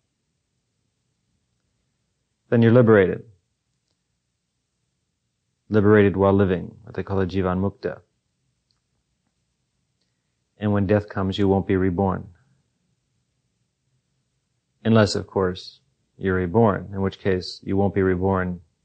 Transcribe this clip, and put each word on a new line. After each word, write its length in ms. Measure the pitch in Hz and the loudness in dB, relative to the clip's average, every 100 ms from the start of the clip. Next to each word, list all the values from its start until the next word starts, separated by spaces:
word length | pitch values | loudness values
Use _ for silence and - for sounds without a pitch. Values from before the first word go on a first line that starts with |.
| _ _ _ _ _ _ _ _ _ _ _ _ _ _ _ _ _ _ _ _ _ _ _ _ _ | _ _ _ _ _ _ _ _ _ _ _ _ _ _ _ _ _ _ _ _ _ _ _ _ _
Then 120 | 120 | 2
you're 100 | 113 | 4
liberated. 500 | 117 113 107 90 92 - _ _ _ _ _ _ _ _ _ _ _ _ _ _ _ _ _ _ _ _ _ _ _ _ | 6 6 4 4 -2 -12 _ _ _ _ _ _ _ _ _ _ _ _ _ _ _ _ _ _ _ _ _ _ _ _
Liberated 480 | 104 101 107 101 90 | 0 4 6 4 2
while 160 | 98 | 2
living, 420 | 98 98 87 - - | 2 2 -2 -6 -18
what 120 | - | -16
they 100 | - | -14
call 160 | 95 98 | -6 -4
a 60 | 92 | -4
jivan 340 | 95 92 90 | -4 -4 -2
mukta. 400 | 98 - - - _ _ _ _ _ _ _ _ _ _ _ _ _ _ _ _ _ _ _ _ _ _ _ _ _ _ | -4 -6 -12 -12 _ _ _ _ _ _ _ _ _ _ _ _ _ _ _ _ _ _ _ _ _ _ _ _ _ _
And 140 | 104 | -4
when 140 | 101 98 | -2 0
death 220 | 104 - | 0 -2
comes, 300 | - 95 98 | -6 -4 -2
you 80 | 98 | 0
won't 200 | 95 90 | 0 0
be 80 | 95 | -2
reborn. 520 | 95 87 98 90 90 _ _ _ _ _ _ _ _ _ _ _ _ _ _ _ _ _ _ _ _ _ _ _ _ _ | -2 -2 -2 -4 -10 _ _ _ _ _ _ _ _ _ _ _ _ _ _ _ _ _ _ _ _ _ _ _ _ _
Unless, 300 | 110 113 101 | 0 2 2
of 140 | 101 95 | -2 -6
course, 500 | 101 92 92 - - _ _ _ _ | -6 -4 -6 -16 -20 _ _ _ _
you're 160 | 95 | -4
reborn, 560 | 92 90 87 113 92 92 | -4 -2 0 0 0 -8
in 80 | 98 | -6
which 200 | 98 - | -6 -4
case 400 | 104 92 87 - | -4 -4 -6 -16
you 140 | - 95 | -6 -2
won't 180 | 101 | -2
be 80 | 98 | 0
reborn 580 | 95 90 95 95 90 87 - _ | -2 -2 -2 -2 -4 -8 -14 _